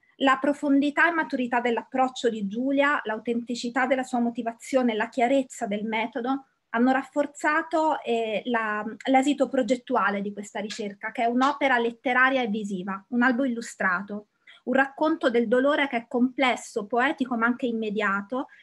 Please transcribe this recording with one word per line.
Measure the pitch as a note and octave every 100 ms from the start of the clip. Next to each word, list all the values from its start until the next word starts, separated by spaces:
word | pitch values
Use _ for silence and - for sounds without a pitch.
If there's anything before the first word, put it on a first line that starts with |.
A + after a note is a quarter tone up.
| _ -
La | C4+ C4+
profondità | C#4+ C#4+ D4 C#4 C#4+ D4 E4
e |
maturità | E4+ D#4 C4+ B3 B3
dell'approccio | A#3 A3+ - C4 B3+ B3+ A#3+
di | G#3 G3+
Giulia, | G#3+ C4 C#4 C#4+ D4
l'autenticità | G#3+ A3 A3 A#3+ A#3 A#3+ B3 B3 B3+
della | C4
sua | B3+ B3
motivazione, | A#3 A#3+ A3+ A#3 - C4 B3
la | A3 A3+
chiarezza | - A#3+ C#4 C4 - A3+
del | G#3
metodo | G#3+ A3 A3+ B3+ A#3+ C#4 - _ _
hanno | A3+ B3
rafforzato, | C4 C4+ D4 C#4+ - D#4+ D4+ D#4+ E4 D#4 D4
eh, | - A#3 A3+ G#3 B3
la, | A#3 A3 G#3+ G#3+ G#3+ -
l'esito | C4 C4 C#4+ B3+
progettuale | C4 A3+ B3+ - A#3+ G3 G3+
di | G3+
questa | G#3 G3+ A3+
ricerca, | G#3 - G#3 G3+ A3
che | A3
è | A#3
un'opera | B3 C4 C#4+ C#4 B3
letteraria | A#3 A#3 C#4 B3+ C4 C4+
e | A#3+
visiva, | G#3+ G#3 F#3+ F#3+ F#3+ -
un | A#3+
albo | B3 A#3+
illustrato, | C4+ A#3 A3+ - G3 F3+ G3+ G#3 G#3 _ _ -
un | -
racconto | C4+ C4+ - D#4 D#4+ C#4+
del | A#3+ A#3
dolore | B3 C4+ D4+ C#4
che | A#3+
è | A#3
complesso, | B3 B3+ B3+ C4 A3 - - G#3
poetico | A#3+ B3+ D#4+ B3+ A#3
ma | A#3
anche | A#3+ B3+
immediato, | A3+ G#3+ G#3 G3+ G3 G3+ B3+ - -